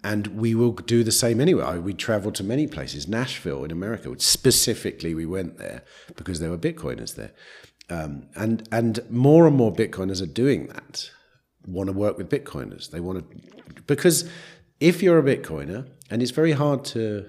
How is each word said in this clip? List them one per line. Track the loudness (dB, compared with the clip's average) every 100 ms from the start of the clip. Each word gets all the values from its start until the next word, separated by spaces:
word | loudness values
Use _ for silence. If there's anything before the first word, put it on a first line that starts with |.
And | -2 -2 -2
we | -2 0
will | 2 2
do | 0 0 2
the | 4
same | 2 2 2
anyway. | 2 2
I, | 0 -4
we | -6
travel | -6 -2 0 -2
to | -4
many | -4 -2 -2
places. | -6 -10 -10 -6
Nashville | -4 -4 -6 -8 -6
in | -6
America, | -6 -6 -8 -10
which | -2
specifically | 0 4 4 4 2 -2 -4 -6 -6
we | -4 -4
went | -4 -6 -10
there | -14 -14 -18 -20 -20 -14
because | -8 -6
there | -4
were | -4
Bitcoiners | -4 -6 -8 -8 -10 -12
there. | -14 _ -20 -20 -20 _ -10
Um, | -8 -8 -10 -14
and, | -6 -2 -2 -2
and | 0 0 -2 -4
more | 2 8 8 8
and | 6
more | 4
Bitcoiners | 2 -2 -2 -6 -4
are | -4
doing | 0 2 0 -4
that, | -14 -14 -14 -14 -18 _ _ _ _ -10
wanna | -6 -4
work | 0 -2 -2
with | -4
Bitcoiners. | -4 -4 -10 -10 -12 -12
They | -8
wanna, | -6 -6 -10 -20 -20 -20 -20 -20 -4
because | 4 4 4 -2 -14 -20 -20 _ _
if | 4 6
you're | 6 6
a |
Bitcoiner, | 6 0 -2 -8 -6 -8 -12 -20 -6
and | -2
it's | 0
very | 2 2
hard | 4 2 0 -4
to | -4 -4 -4